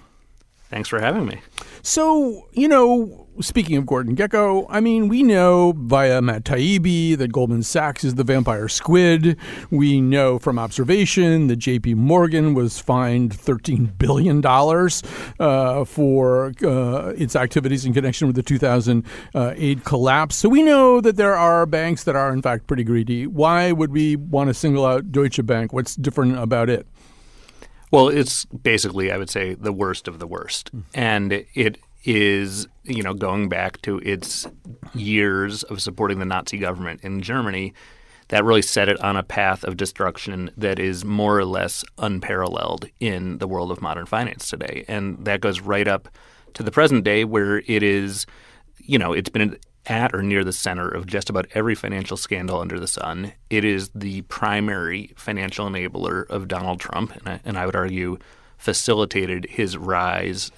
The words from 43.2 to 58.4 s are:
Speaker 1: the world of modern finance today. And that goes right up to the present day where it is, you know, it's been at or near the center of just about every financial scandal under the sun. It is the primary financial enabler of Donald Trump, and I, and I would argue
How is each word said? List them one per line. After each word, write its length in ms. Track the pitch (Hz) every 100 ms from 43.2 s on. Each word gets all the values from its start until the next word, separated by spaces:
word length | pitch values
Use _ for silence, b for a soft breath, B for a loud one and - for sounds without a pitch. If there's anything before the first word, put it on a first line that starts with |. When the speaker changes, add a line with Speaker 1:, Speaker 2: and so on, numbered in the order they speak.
| 92 85
Speaker 1:
the 100 | 95
world 240 | 92 90
of 100 | 87
modern 260 | 80 80 85
finance 420 | 110 120 - -
today. 340 | - - - -
And 340 | 104 98 -
that 160 | 101 101
goes 220 | 101 95
right 260 | 98 101 104
up 220 | 98 - b b b b -
to 80 |
the 80 | 107
present 340 | 147 156 127 101
day 180 | 107
where 360 | 113 110 101 104
it 240 | - 107
is, 420 | 101 98 98 98 - b b b b _
you 180 | - 135
know, 160 | 87
it's 160 | 82 95
been 280 | 113 104 - _ _ -
at 280 | 113 123 95
or 80 |
near 200 | 98 98
the 80 | 92
center 380 | 92 95 90 87
of 160 | - 92
just 240 | 98 -
about 160 | 98 92
every 220 | 110 113 107
financial 420 | 104 98 92 98
scandal 420 | - 95 92 90
under 200 | 87 90
the 80 | 82
sun. 440 | - 80 85 101 - -
It 120 | 110
is 260 | 104 98 92
the 300 | 104 101 95
primary 880 | 92 - 107 104 104 95 85 95 101 -
financial 540 | - 101 95 - 101
enabler 580 | 95 90 90 87 90 -
of 200 | 101 92
Donald 320 | 92 92 90
Trump, 360 | - 85 - -
and 140 | 95
I, 100 | 87 95
and 100 | 95
I 120 | 92
would 80 | 92
argue 420 | 92 92 90 92 b b